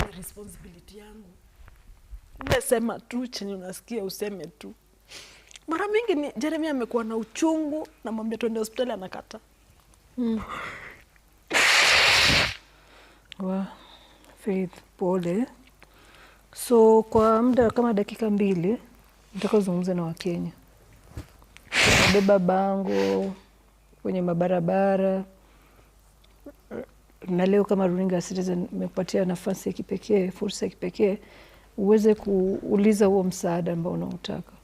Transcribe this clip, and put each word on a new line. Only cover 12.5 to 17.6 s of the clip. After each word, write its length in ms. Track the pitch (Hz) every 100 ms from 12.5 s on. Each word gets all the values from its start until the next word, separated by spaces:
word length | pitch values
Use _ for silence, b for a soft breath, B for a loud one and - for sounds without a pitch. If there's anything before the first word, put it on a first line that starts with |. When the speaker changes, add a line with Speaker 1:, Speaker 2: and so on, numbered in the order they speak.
| B B B B B B B B -
Speaker 2:
Wa, 260 | 185 190 190 B B B B B B - 226
Faith, 260 | 190 180 - - -
pole. 480 | 185 185 170 185 262 - - _ b b b b b b b -
So, 480 | - 233 220 220
kwa 380 | 220 226 220 220
muda 260 | 247 247